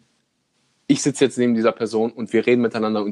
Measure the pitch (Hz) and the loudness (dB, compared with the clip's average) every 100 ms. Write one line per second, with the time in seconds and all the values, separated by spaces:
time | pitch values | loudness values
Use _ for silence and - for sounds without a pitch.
0 | _ _ _ _ _ _ _ _ - 147 | _ _ _ _ _ _ _ _ -2 0
1 | 147 135 131 - 123 113 113 - 110 110 | 0 0 0 2 0 2 0 0 -4 -2
2 | 117 - 110 113 120 123 117 113 110 107 | -2 -4 -2 0 2 2 0 -2 -2 -2
3 | 104 | -4